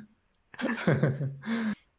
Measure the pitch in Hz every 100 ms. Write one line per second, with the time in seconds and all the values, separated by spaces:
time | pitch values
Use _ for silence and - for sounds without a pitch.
0 | - _ _ - _ - - - - 143
1 | 147 135 139 - 220 226 220 208 _